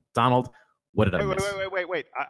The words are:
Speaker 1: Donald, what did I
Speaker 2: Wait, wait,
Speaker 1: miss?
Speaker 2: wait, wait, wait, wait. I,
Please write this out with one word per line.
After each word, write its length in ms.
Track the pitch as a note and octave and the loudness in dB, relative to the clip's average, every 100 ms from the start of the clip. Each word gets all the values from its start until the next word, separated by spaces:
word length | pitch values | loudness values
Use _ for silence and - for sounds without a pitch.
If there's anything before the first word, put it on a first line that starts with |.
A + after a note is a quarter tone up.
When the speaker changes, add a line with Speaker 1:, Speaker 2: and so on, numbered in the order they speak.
| _ | _
Speaker 1:
Donald, 360 | - A#2+ B2+ - - _ _ _ | 2 4 4 0 -8 _ _ _
what 140 | - G#2 | 0 2
did 80 | |
I 40 | F3 | 2
Speaker 2:
Wait, 100 | - | 0
wait, 80 | F#3 | 0
Speaker 1:
miss? 80 | |
Speaker 2:
wait, 140 | G3+ G3 | -2 -4
wait, 140 | F#3+ | -6
wait, 160 | F#3+ F3 | -4 -4
wait. 180 | F3 - | -6 -6
I, 120 | B2+ C3+ | -8 -6